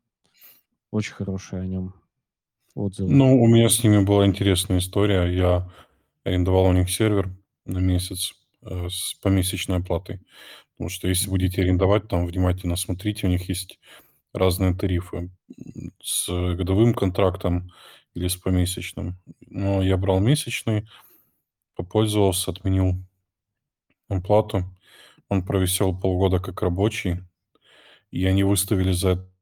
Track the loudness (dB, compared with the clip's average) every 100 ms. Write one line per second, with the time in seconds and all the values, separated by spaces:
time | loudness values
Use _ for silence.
0 | _ _ _ _ -20 _ _ _ _ -6
1 | -6 -8 -8 -8 -8 -10 -6 -6 -8 -12
2 | _ _ _ _ _ _ _ -8 -8 -4
3 | 2 4 6 6 6 6 6 4 4 4
4 | 6 4 4 4 2 0 0 -2 0 0
5 | 2 2 0 2 2 2 -2 -14 -20 _
6 | _ _ -4 0 2 4 4 4 2 0
7 | 0 0 -2 -8 _ _ -10 -2 0 0
8 | -2 -8 -10 -12 _ _ -12 -8 -8 -8
9 | -10 -4 0 2 0 -4 -4 -4 -2 -6
10 | -6 -14 _ -20 -20 -20 _ -10 -10 -6
11 | -4 -2 -2 -2 -2 0 0 2 2 2
12 | 0 -2 -2 0 0 0 -4 -6 -6 -6
13 | -6 -4 -2 -2 -2 -8 -10 -20 _ -20
14 | _ _ _ 0 0 2 0 0 -2 -2
15 | -4 -10 -10 -14 _ -20 -18 -14 -16 _
16 | -10 -8 -4 -2 -2 -2 0 4 4 4
17 | -2 2 0 0 -2 -2 -4 -20 -20 -20
18 | _ -6 -4 -4 -2 0 0 -4 -10 -8
19 | -8 -10 _ -20 -14 -6 -2 0 2 0
20 | 2 2 2 0 -2 -6 -2 -4 -4 -20
21 | _ _ _ _ _ _ _ -14 -2 0
22 | 2 2 2 2 -4 -6 -2 0 0 -2
23 | -6 _ _ _ _ _ _ _ _ _
24 | -6 -6 2 2 2 -4 -6 -12 _ -20
25 | -20 _ -4 -2 0 0 0 0 -2 0
26 | -2 0 2 0 -4 -4 -4 0 -2 -2
27 | -6 -6 -8 _ _ _ _ _ _ _
28 | _ -4 0 2 2 0 0 0 0 0
29 | 0 -2 -4 _